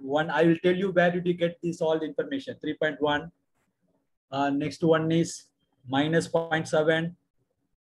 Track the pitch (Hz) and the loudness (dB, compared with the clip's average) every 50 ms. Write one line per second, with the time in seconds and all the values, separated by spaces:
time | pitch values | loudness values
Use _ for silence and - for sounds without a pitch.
0 | 139 135 139 151 156 170 147 151 170 170 165 165 - 180 180 180 185 190 175 180 | -8 -2 -2 0 0 0 2 4 4 4 4 4 2 0 0 2 -2 0 2 4
1 | 175 180 175 180 175 180 175 175 170 170 170 _ - 170 165 - 170 160 160 160 | 2 4 2 0 -2 -2 -2 0 -2 -4 -4 _ -6 -6 -4 -2 0 0 0 0
2 | 156 147 - - 151 143 143 135 - 127 117 - - 151 151 - 160 156 143 143 | -2 -4 -4 -6 -4 -4 -6 -8 -8 -10 -14 -10 -8 -8 -4 -2 -2 -4 -2 -2
3 | 143 147 147 151 160 170 _ _ _ _ _ _ _ _ _ _ _ _ _ _ | 0 0 0 -2 -4 -8 _ _ _ _ _ _ _ _ _ _ _ _ _ _
4 | _ _ _ _ _ _ 135 139 143 143 143 143 151 147 - - 175 160 160 160 | _ _ _ _ _ _ -4 -2 -2 0 0 -2 -4 -4 -4 0 2 4 4 4
5 | 160 160 165 165 165 175 - - - _ _ _ _ _ _ _ _ 123 135 139 | 4 2 2 2 2 0 -4 -14 -18 _ _ _ _ _ _ _ _ -2 0 0
6 | 147 156 160 165 156 - - 165 165 165 160 156 165 - - 156 156 165 160 160 | 0 2 2 0 0 2 -2 -2 0 0 -2 -2 -2 0 0 2 2 2 2 2
7 | 165 170 175 _ _ _ _ _ _ _ _ _ _ _ _ _ _ | 0 -4 -8 _ _ _ _ _ _ _ _ _ _ _ _ _ _